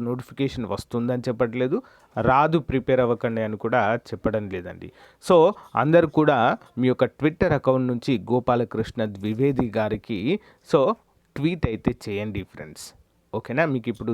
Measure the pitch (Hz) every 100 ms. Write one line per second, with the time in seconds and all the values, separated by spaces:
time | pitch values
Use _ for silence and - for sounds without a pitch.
0 | 120 123 - - 135 - 101 98 - 120
1 | 120 123 127 117 120 120 131 208 - _
2 | _ - 117 131 156 165 - 131 127 127
3 | 120 113 120 113 107 107 113 120 104 117
4 | - 101 113 107 101 92 87 87 87 -
5 | - _ - 175 175 - - - 139 170
6 | 160 156 151 131 123 - - - 127 120
7 | 123 - 156 160 180 143 135 131 123 120
8 | - 117 98 123 120 120 117 110 110 -
9 | 110 98 107 110 139 131 120 110 107 104
10 | - 104 117 208 - _ - 156 143 226
11 | _ _ _ - 151 170 123 110 123 117
12 | 110 101 107 98 92 - 78 76 - -
13 | _ _ _ 107 - 127 165 127 120 107
14 | 113